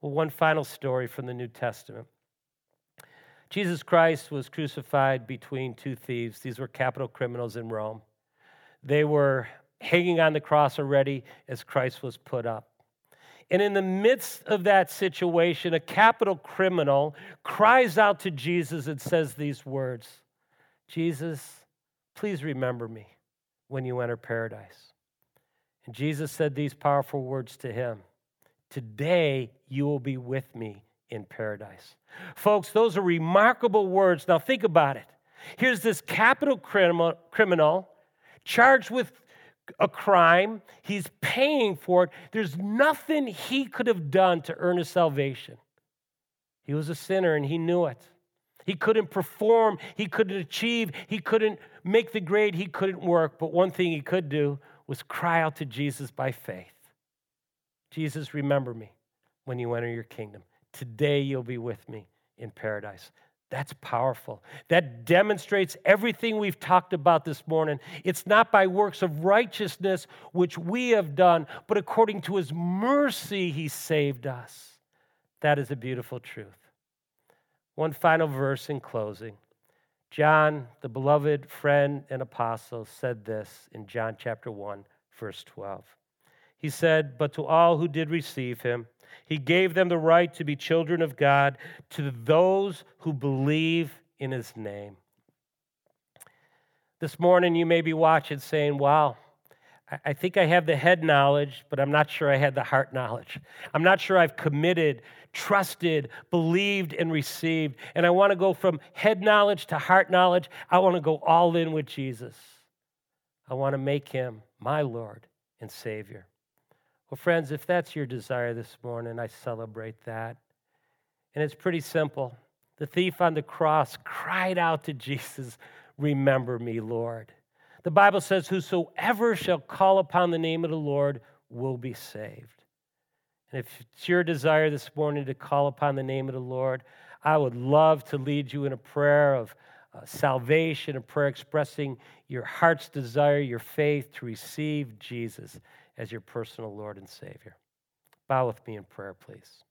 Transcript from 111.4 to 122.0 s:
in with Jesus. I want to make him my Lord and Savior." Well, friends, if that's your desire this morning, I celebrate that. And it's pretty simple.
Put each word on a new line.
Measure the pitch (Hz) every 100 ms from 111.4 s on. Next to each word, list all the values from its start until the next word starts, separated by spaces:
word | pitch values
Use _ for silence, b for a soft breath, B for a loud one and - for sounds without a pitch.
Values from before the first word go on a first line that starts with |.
| 175
in | 170 160
with | 156 147
Jesus. | - 135 117 123 - - _ _ _ _ _ _ _ _ _ _
I |
want | 131 139
to | 139
make | 135 143 139
him | 131 127 110 _ _
my | 117 151
Lord | 143 117 110 107 _ _ _ _
and | 110
Savior." | - 120 107 104 104 92 _ _ _ _ _ _ _ _
Well, | 143
friends, | - 170 147
if | 113 -
that's | 175 165
your | -
desire | 135 123 104 123 120
this | 117 113 -
morning, | 123 117 117 117
I | 113
celebrate | - - 113 113 110 110 113 -
that. | 113 113 120 _ _ _ _ _ _ _ _ _ -
And |
it's | 151
pretty | 147 190 165
simple. | 143 165